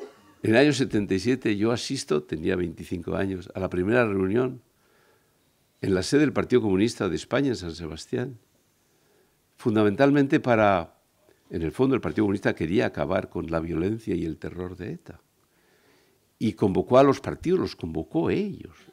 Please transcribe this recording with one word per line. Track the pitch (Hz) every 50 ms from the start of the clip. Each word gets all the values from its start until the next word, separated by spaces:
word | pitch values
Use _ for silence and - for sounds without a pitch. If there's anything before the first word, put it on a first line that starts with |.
| - - - _ _ _ _ _
En | - 107
el | 110 123
año | 143 151 139
setenta | 120 127 95 107 107 101 92 95
y | 95
siete | 92 123 131 123 - 123 104
yo | 98 107 113
asisto, | 123 - - - 139 127 - - - 76 -
tenía | - 82 78 80 92 92
veinticinco | 90 87 87 - - 85 - 95 87 85 - 85
años, | 90 98 98 95 90 90 - -
a | 95
la | 95 87
primera | - 90 90 101 117 127 120
reunión | 107 98 98 95 95 101 120 131 127 131 123 _ _ _ _ _ _ _ _ _ _ _ _ _ _ _ _ _ _ _ _ _ _ _ -
en | - 101 95
la | 92
sede | 92 - 143 143
del | 151 135 98
Partido | 104 87 - 123 123 110
Comunista | 104 95 95 107 117 - - 110 92
de | 80
España, | 80 - - - 131 139 139
en | 113 92
San | 92 85 78
Sebastián, | 80 85 78 78 76 - - - 120 123 139 123 110 _ _ _ _ _ _ _ _ _ _ _ _ _ _ _ _ _ _ _ _ _ _ _
fundamentalmente | _ - 120 104 110 107 104 101 110 139 143 143 147 139 135 160 156
para, | - 131 117 110 107 101 98 87 82 - _ _ _ _ _ _ _ _ _ _ _ -
en | - 87
el | 82 78
fondo, | - - 127 135 135
el | 101
Partido | 87 85 76 107 110
Comunista | 101 98 98 - 120 104
quería | - 87 80 92 117 120 110
acabar | - - 73 73 95 95 - -
con | - 90 82 80
la | 82 80
violencia | 80 85 82 78 85 101 113 113 - 104 95
y | 85 82
el | 82 76 -
terror | - 82 - 87 92 90 90
de | 90 - 113 -
eta. | 180 _ - - - _ _ _ _ _ _ _ _ _ _ _ _ _ _ _ _ _ _ _ _ _ _ _ -
Y | - 107 -
convocó | - 117 101 87 92 90 - 123 131
a | 139
los | 139 131 -
partidos, | - - - - - 156 185 185
los | - 123 -
convocó | - - - 78 78 80 - - 160 165 101
ellos, | 92 156 208 202 156 - - - - - - -